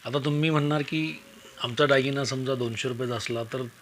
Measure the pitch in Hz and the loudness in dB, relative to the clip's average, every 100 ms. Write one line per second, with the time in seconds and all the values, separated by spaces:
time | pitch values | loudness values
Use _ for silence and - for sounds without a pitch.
0 | - 139 139 147 160 151 147 151 147 156 | -2 -2 0 2 4 4 2 0 0 -2
1 | 156 156 - - - - 120 120 147 135 | -2 -6 -14 -20 -20 -6 -6 2 6 6
2 | 131 139 135 131 131 131 120 113 131 120 | 4 0 -2 -2 -2 -2 -2 -2 -4 -2
3 | 127 120 - 117 117 131 123 - | -4 -4 -4 -4 -4 -6 -6 -10